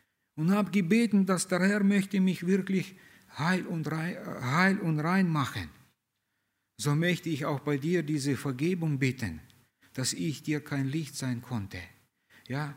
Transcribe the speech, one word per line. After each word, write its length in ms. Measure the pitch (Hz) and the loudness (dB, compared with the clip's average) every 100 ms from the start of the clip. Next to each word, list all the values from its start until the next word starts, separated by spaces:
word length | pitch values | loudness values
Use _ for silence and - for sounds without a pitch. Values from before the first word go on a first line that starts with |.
| _ _ _ - | _ _ _ -2
und 140 | 160 | 2
hab 220 | 208 196 | 2 2
gebeten, 540 | 196 165 220 233 202 190 | 2 4 4 6 4 4
dass 200 | 180 - | 2 0
der 140 | 175 | 2
Herr 240 | 190 208 | 2 4
möchte 360 | 196 202 190 196 | 4 4 2 2
mich 260 | 185 170 175 | 2 2 2
wirklich 480 | 196 190 190 - - - - _ - | 0 2 -2 -2 -12 -20 -20 _ -4
heil 280 | 160 185 - | 0 0 -2
und 200 | 165 147 | -4 -4
rei-, 280 | 160 170 - 170 - | -4 -4 -8 -10 -8
heil 360 | 123 156 190 202 | -2 4 4 4
und 200 | 170 151 | 0 0
rein 300 | 160 190 180 | 2 2 2
machen. 400 | 151 127 107 78 - _ _ _ _ _ _ _ _ _ - | 2 -2 -4 -10 -14 _ _ _ _ _ _ _ _ _ -6
So 180 | 143 147 | -2 0
möchte 320 | 170 170 170 | 0 0 -4
ich 160 | 143 | -4
auch 160 | 156 143 | -2 -2
bei 160 | 147 143 | -2 -2
dir 260 | 151 180 | 0 -2
diese 340 | 151 151 139 127 | 0 -2 -2 -2
Vergebung 600 | 143 127 165 185 160 135 | -4 -2 -2 0 -2 0
bitten, 420 | 131 123 101 80 - _ _ _ _ | 0 0 -6 -6 -14 _ _ _ _
dass 200 | - 127 | -6 -4
ich 280 | - 170 131 | -2 -4 -4
dir 180 | - 151 | -4 -4
kein 260 | 147 139 135 | -2 -4 -2
Licht 280 | 160 147 | -4 -6
sein 280 | - 131 120 | -6 -4 -4
konnte.“ 360 | - 120 95 92 87 _ _ _ _ - - | -4 -6 -6 -12 -14 _ _ _ _ -20 -10
Ja, 240 | 135 147 | -8 -8